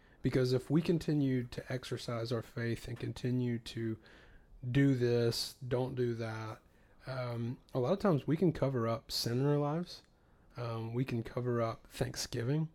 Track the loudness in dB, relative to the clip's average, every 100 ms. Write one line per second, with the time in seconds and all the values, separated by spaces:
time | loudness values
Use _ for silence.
0 | -20 -6 0 2 2 2 2 2 4 2
1 | 2 2 2 0 -2 -8 -6 -6 -6 -6
2 | -4 -4 -2 -4 -4 -4 -4 -4 -6 -8
3 | -6 -4 0 0 0 -2 -4 -4 -4 -4
4 | -8 -20 -20 -20 -20 -10 0 4 6 6
5 | 4 4 4 0 -4 -8 -2 0 0 0
6 | -2 -2 -4 -6 -8 -10 -16 -20 -20 -16
7 | -10 -6 -4 -4 -4 -6 -6 -2 0 2
8 | 4 2 2 2 2 2 0 0 0 -2
9 | -4 -4 -2 2 2 2 2 -2 -4 -10
10 | -20 _ _ _ -18 -8 -6 -4 -4 -2
11 | -2 -2 -4 -4 0 2 0 -2 -10 -4
12 | -4 -4 -6 -2 0 0 -2